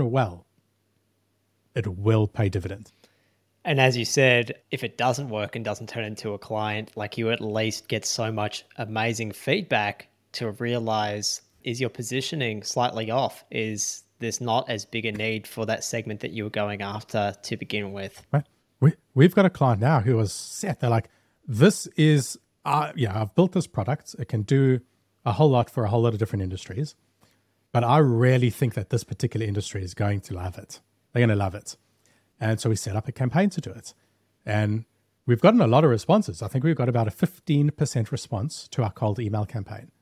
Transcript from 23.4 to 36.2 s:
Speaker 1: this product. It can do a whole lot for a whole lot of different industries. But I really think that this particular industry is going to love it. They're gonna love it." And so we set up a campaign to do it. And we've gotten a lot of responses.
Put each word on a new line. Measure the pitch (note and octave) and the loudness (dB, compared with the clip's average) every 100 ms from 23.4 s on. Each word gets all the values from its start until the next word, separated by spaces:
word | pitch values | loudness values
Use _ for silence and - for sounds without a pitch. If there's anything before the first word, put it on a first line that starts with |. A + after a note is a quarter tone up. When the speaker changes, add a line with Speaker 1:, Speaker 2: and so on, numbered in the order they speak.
| F3+ | 4
Speaker 1:
this | F#3 - | 4 -4
product. | - G2+ D3 - - | -4 -2 -2 -6 -12
It | - | -4
can | A2 | -4
do | G#2 C3+ C3+ B2+ - _ _ _ | 2 4 4 2 -2 _ _ _
a | - | -4
whole | G2+ D#3 | 2 4
lot | B2+ A#2 | 4 2
for | - | 0
a | G#2+ | 0
whole | A#2 | 2
lot | A#2 | 2
of | G#2+ | 2
different | G#2+ G2+ | -2 -2
industries. | F#2 F#2 - F#2+ D3+ - _ _ _ _ _ _ _ | -4 -6 -10 -8 -8 -8 _ _ _ _ _ _ _
But | A#2+ | 0
I | A#2+ D3 | 4 6
really | C#3+ A#2 B2+ B2+ B2 | 6 6 4 6 4
think | - B2 | 2 -2
that | - F#2+ | -2 -2
this | B2+ | -2
particular | - - A#2+ G#2+ A2 | -4 -4 -4 -2 -4
industry | G2+ G2 G#2 | -4 -4 -8
is | F#2 | -8
going | - G#2 G2+ | -2 -2 -2
to | - | -4
love | F#2 F2+ F2 | -8 -8 -10
it. | - - _ _ _ | -16 -20 _ _ _
They're | A#2+ | 2
gonna | A#2+ G#2 | 4 4
love | G2 G2+ | 0 -4
it." | - - _ _ _ _ _ - | -14 -18 _ _ _ _ _ -6
And | A2 A2 | -2 0
so | A#2 | 0
we | G#2+ | -2
set | - G2+ | -2 -6
up | - | -6
a | |
campaign | - B2+ D3 G3 | -4 -2 2 0
to | F3 | 0
do | - | -10
it. | A2 - - _ _ _ _ - | -12 -18 -20 _ _ _ _ -2
And | G#2 G#2+ G#2+ A2+ _ _ _ - | 0 2 -2 -6 _ _ _ 0
we've | A#2+ | 4
gotten | F3+ A#3 | 6 6
a | B2+ | 6
lot | B2+ | 6
of | D#3 | 6
responses. | A2 - G3+ | 4 4 2